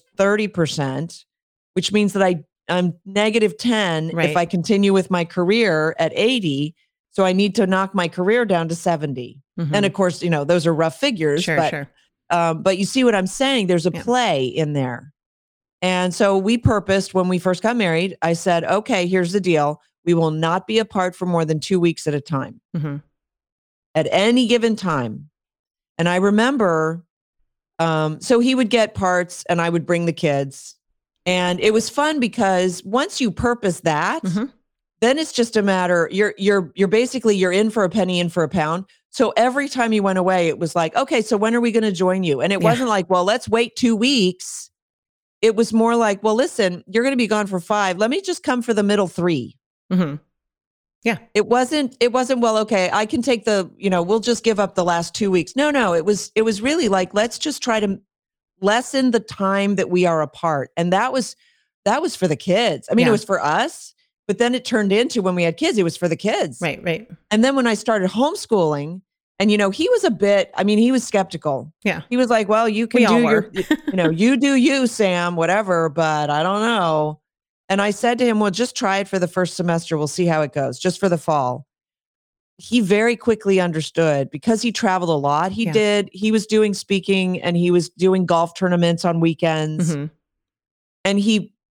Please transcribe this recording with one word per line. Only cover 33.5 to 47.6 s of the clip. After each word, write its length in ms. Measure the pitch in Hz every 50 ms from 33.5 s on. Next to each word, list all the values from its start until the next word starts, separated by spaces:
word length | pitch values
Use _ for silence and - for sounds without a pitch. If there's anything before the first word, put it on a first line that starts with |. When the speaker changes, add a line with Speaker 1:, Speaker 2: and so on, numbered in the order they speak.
| 240 240 - 190 165 -
Speaker 1:
that, 420 | - 170 151 147 165 196 269 330 -
Speaker 2:
Mm-hmm. 220 | 185 165 208 240 277 _ _ _ _ _ _ _ _ _ -
Speaker 1:
then 180 | 226 233 269 311
it's 120 | 320 -
just 240 | - - 233 226 -
a 40 | 220
matter, 480 | 196 202 190 185 180 175 180 170 165 -
you're, 220 | - 190 208 202 - -
you're, 320 | 196 202 202 196 175 - -
you're 120 | 180 196
basically, 480 | 185 214 220 247 247 - 254 - 226 208
you're 160 | 190 190 180
in 180 | 175 196 214 220
for 140 | 214 233 202
a 60 | 175
penny, 300 | - 220 185 185 180 175
in 100 | 175 170
for 120 | - 180
a 80 | 160 143
pound. 360 | - 180 151 156 165 180 190 _ _ _ _ _
So 200 | - - 233 214 -
every 320 | - 233 254 254 285 277 277
time 240 | - 262 233 226 220
you 80 | 214
went 160 | 196 196 185
away, 300 | 185 180 185 185 180 170
it 100 | 165 143
was 180 | - 175 156 -
like, 200 | 180 160 160 -
"Okay, 260 | - 269 - - 240
so 160 | 214 - 226
when 160 | 202 214 220 233
are 80 | 240
we 100 | 240 233
gonna 200 | 202 226 220 214
join 320 | 185 165 185 185 185 190 185
you?" 180 | 165 143 123
And 100 | 135 180
it 100 | 202 190 175
Speaker 2:
Yeah. 60 | 165
Speaker 1:
wasn't 180 | - 240 262 233
like, 220 | 214 196 175 -
"Well, 120 | 190 180 180
let's 220 | 196 226 247 -
wait 280 | - 208 226 240 226 -
two 200 | - - 233 226
weeks." 760 | 202 233 269 285 240 190 185 180 - - - - - - - _ _ _ _ _ _ _ _ _ _ _ _ _ - -
It 120 | 226 208
was 160 | 214 233 -
more 240 | 220 226 226 233 233
like, 280 | 233 233 208 202 202 -
"Well, 100 | 220 214
listen, 500 | 226 277 339 - - 208 180 180 170 -
you're 160 | - 190 226 240
gonna 120 | 277 277
be 120 | 247 233
gone 180 | 190 214 214 208
for 140 | 196 190
five. 400 | 180